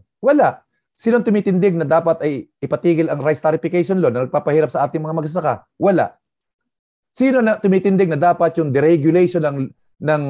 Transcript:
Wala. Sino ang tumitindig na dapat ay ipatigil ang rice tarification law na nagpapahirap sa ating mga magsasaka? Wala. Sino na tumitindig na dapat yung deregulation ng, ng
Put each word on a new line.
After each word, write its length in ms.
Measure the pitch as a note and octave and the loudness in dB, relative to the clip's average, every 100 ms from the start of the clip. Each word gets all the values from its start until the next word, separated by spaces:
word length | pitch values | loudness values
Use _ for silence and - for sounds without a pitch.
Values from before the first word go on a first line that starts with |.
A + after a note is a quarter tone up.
| _ _ | _ _
Wala. 400 | B3+ D4 D#3+ - _ _ _ _ | 2 4 2 0 _ _ _ _
Sino 240 | A3+ A#3+ | 0 0
ang 60 | A3+ | 2
tumitindig 480 | G#3 G3 F#3 G3 E3 | 0 2 2 2 0
na 80 | |
dapat 400 | D3 E3 E3+ D#3+ | 0 0 2 -2
ay 240 | D3+ C#3 - _ | -2 -6 -10 _
ipatigil 480 | C#3+ C#3+ F3 D#3+ E3 | -6 -2 0 0 0
ang 80 | D3 | -2
rice 240 | C#3 D3 | -2 0
tarification 560 | D#3+ D#3 D#3+ F3 E3+ F#3 | 0 -2 -2 -2 0 0
law 80 | D3 | 0
na 160 | A#2+ | 0
nagpapahirap 480 | B2+ D3 D3 D3+ D3+ | -2 -4 0 0 0
sa 160 | C#3 C#3 | -2 -4
ating 160 | D#3+ | -4
mga 140 | D#3 D#3+ | -6 -6
magsasaka? 480 | D3+ E3+ D3+ A2+ _ _ | -6 -4 -4 -4 _ _
Wala. 400 | F3+ F3 G#2 - _ _ _ _ _ _ _ _ _ | 0 2 -2 -6 _ _ _ _ _ _ _ _ _
Sino 320 | - C4+ C4 | -2 0 2
na 160 | A3 G#3+ | 0 0
tumitindig 480 | G3+ F#3+ F#3+ F#3+ F#3+ | 2 2 2 2 0
na 80 | D3 | 2
dapat 400 | F3 F3 E3 E3 | 2 2 0 0
yung 80 | D3+ | 0
deregulation 720 | C3 D#3 E3+ D3+ E3+ F3+ F3 | 2 2 4 2 2 2 0
ng, 140 | D3+ C#3 C3+ - _ _ | -4 -4 -8 -10 _ _
ng 220 | D3 D3+ | -4 -2